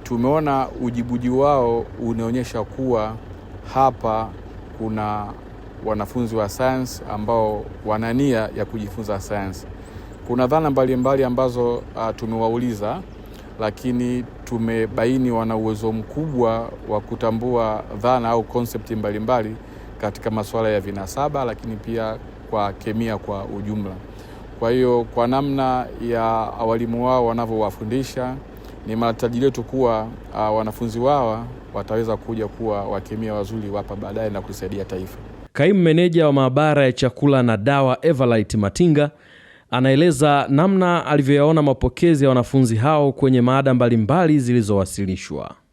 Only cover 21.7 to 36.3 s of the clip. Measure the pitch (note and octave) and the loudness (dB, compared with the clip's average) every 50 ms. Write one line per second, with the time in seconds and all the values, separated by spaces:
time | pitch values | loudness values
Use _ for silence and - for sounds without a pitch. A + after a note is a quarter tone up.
21.7 | A2 G#2 - - A#2 A2+ A2 A2 A2 A2 - - - - - - - G#2+ G2+ G2+ | -10 -10 -8 -6 -4 -4 -4 -4 -6 -8 -12 -16 -16 -18 -12 -4 -2 -2 -2 -2
22.7 | F#2+ - - A2+ G#2+ A2 A#2 A2+ G#2+ G2 - - G#2 G2 G2 - G#2+ G2+ G2+ G#2 | -4 -6 -8 -6 -4 -2 -2 -2 -4 -6 -6 -6 -8 -6 -6 -8 -8 -8 -6 -6
23.7 | G#2+ G#2+ G2+ F#2+ F#2 F#2 - - - - - - - - - - - - A#2 A#2 | -4 -4 -6 -6 -8 -12 -14 -16 -18 -18 -18 -18 -18 -18 -18 -18 -8 -2 0 2
24.7 | A#2+ B2+ B2+ B2 B2 A#2+ A#2 A2+ - B2 A#2 A#2+ B2+ C3+ C#3+ C#3+ C#3 C3+ C3+ C3 | 4 4 4 4 4 2 2 0 0 0 0 2 2 0 0 0 0 0 0 0
25.7 | B2+ B2+ B2 - - - A2+ A#2 A#2 A2+ A2+ A2+ A2+ A2+ A2 - - G#2+ A#2 A2 | 0 -2 -2 -6 -8 -8 -4 -2 -2 0 0 0 0 0 -2 -4 -4 -4 -2 0
26.7 | A2+ A2+ A#2 A2+ A#2 A#2 B2 B2+ B2+ B2+ A#2+ A#2 A2+ A#2 A#2 A2+ A2+ A2 G#2+ G2+ | 0 0 0 -2 -2 -2 0 2 2 2 2 2 0 -2 -2 -2 -2 -2 -2 -2
27.7 | F#2 - A2+ G#2+ A#2+ C3+ C3 - - C3+ B2 B2+ C3 C#3 - - - - - - | -4 -6 -6 -4 -2 -4 -4 -4 -6 -6 -6 -6 -8 -10 -12 -16 -18 -18 -18 -16
28.7 | - - - A2 A2 A2+ A#2+ A#2 A2+ A#2 - A#2 A#2+ A#2+ C3 C#3 C3 - A2+ - | -18 -14 -8 -6 -2 0 0 0 0 0 -2 -2 0 2 2 2 0 0 -8 -4
29.7 | - C3 C3 A#2+ A2+ A2 A2 A2+ B2 - - - - - G#2+ G#2+ G#2+ A2 A2 A2 | -2 0 2 2 2 0 -2 -6 -10 -14 -16 -10 -4 -2 0 0 2 0 0 -2
30.7 | G#2+ - B2 A#2 A2 A#2 A#2+ C3+ D3 C#3+ B2+ A2+ G#2+ A2+ A#2 A#2+ B2 - - - | -4 -4 -6 -6 -4 0 2 2 2 2 2 0 -2 -4 -6 -10 -14 -16 -16 -12
31.7 | - G2+ G2+ - G#2+ A2+ A#2 A2 A2 G#2 - - A2+ A2 G#2+ G2+ - - A2+ A2 | -10 -10 -6 -2 -2 -2 0 -2 -2 -4 -4 -6 -4 -4 -4 -6 -6 -6 -4 -2
32.7 | G#2 G2+ G2 G#2 G#2 G2 G2 - G#2+ A2 A2+ A2 G#2+ G#2 G2+ G2 A2+ A2 G#2 G2+ | -2 -2 -4 -4 -6 -6 -6 -8 -8 -6 -6 -4 -4 -4 -4 -4 -6 -8 -6 -6
33.7 | G2+ G2+ G2 - G2+ G2+ G2+ G2 G2+ G#2+ A2 G#2+ G#2 G2 F2+ - F#2+ - - F#2 | -6 -6 -6 -6 -10 -10 -8 -8 -6 -4 -4 -4 -4 -6 -8 -10 -10 -8 -8 -6
34.7 | G2+ G2 F#2+ - F#2+ F#2 F#2+ F#2+ - - - - - - - - _ - C#3 F3 | -6 -6 -6 -6 -6 -8 -8 -10 -12 -16 -16 -18 -18 -18 -20 -14 _ 2 4 4
35.7 | G#3 F#3+ F3 D#3+ D#3 E3 F3+ F3+ E3 E3+ D#3+ D3+ | 6 6 6 6 6 6 4 4 4 4 4 6